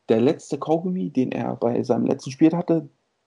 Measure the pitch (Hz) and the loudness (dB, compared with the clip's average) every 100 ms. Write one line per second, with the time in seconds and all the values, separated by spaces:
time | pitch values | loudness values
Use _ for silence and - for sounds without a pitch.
0 | - 113 127 - - 143 147 165 180 185 | 2 4 4 0 -6 -6 -2 -2 -2 -4
1 | 175 131 127 - 123 120 117 117 117 120 | -2 -2 -2 -2 -4 -2 -2 0 0 0
2 | 120 - 139 131 160 170 - 165 143 _ | 0 -2 -4 2 2 2 0 -2 -2 _
3 | _ _ | _ _